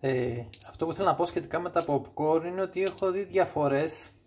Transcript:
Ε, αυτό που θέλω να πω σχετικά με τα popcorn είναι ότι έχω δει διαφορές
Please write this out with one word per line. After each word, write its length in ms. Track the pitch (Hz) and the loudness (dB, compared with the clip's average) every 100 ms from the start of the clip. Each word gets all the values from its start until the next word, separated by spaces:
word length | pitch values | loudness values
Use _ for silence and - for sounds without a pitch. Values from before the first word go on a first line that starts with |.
Ε, 420 | 135 127 123 120 113 - - | 0 0 0 -4 -8 -12 -14
αυτό 180 | - 165 | -6 -4
που 80 | |
θέλω 140 | 160 190 | 0 2
να 60 | |
πω 120 | 165 175 | 2 0
σχετικά 320 | 175 147 160 | -2 -4 -4
με 120 | 175 | 0
τα 140 | 170 165 | 0 2
popcorn 580 | 143 - - 151 160 | 0 -2 -2 2 2
είναι 160 | 170 185 | 2 -2
ότι 220 | 190 180 | -2 0
έχω 280 | 190 - 190 | -2 0 0
δει 120 | 185 | 0
διαφορές 840 | 202 185 175 - 147 139 160 - - - | 0 2 2 2 2 2 0 -4 -12 -18